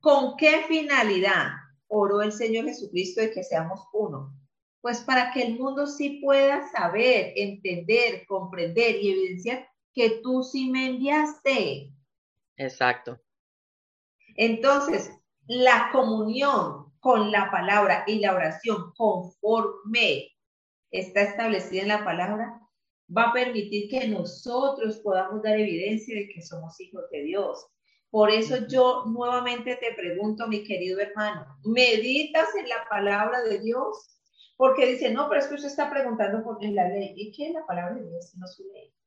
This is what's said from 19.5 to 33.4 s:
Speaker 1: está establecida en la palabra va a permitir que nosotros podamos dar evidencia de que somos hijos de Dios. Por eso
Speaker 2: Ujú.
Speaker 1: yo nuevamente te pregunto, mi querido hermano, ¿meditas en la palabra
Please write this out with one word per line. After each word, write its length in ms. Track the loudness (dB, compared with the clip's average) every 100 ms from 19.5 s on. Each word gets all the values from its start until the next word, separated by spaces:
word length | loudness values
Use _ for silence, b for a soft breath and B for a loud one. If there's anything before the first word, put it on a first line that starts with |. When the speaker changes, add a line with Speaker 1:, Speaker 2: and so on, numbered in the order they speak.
| 2 0 -6 -4 0 2 0 -6 _ _ _ _ _ _
Speaker 1:
está 320 | -8 -2 0
establecida 600 | 0 0 -2 -2 -4 -4
en 60 | -2
la 160 | -2
palabra 560 | -2 -4 -4 -4 -8 -12 _ _ _ _ _ 0
va 140 | 2
a 20 |
permitir 560 | 2 0 -2 -4 -4 -4
que 180 | -4 -2
nosotros 920 | -4 -6 -10 -6 -2 0 0 -4 -4
podamos 440 | 0 0 0 -4
dar 160 | 0 2
evidencia 560 | 2 -2 -2 -4 -4 -8
de 120 | -8
que 140 | -12
somos 380 | -14 -14 -16 -16
hijos 240 | -18 -14 -12
de 120 | -8
Dios. 440 | -6 -4 -4 -6 -14 _ _ _ _
Por 200 | 4 6
eso 260 | 6 2 -2
Speaker 2:
Ujú. 100 | 0
Speaker 1:
yo 360 | 4 6 4 -2
nuevamente 680 | -2 0 0 -2 -4 -6 -4
te 160 | -6
pregunto, 520 | -6 -6 -4 -4 -4 -4
mi 160 | -6
querido 360 | -4 -6 -4 -4
hermano, 580 | -4 -2 -4 -4 -14 -10
¿meditas 880 | -2 4 4 4 2 0 0 0 0
en 140 | -2 -6
la 180 | -8 -4
palabra 540 | -2 0 0 0 0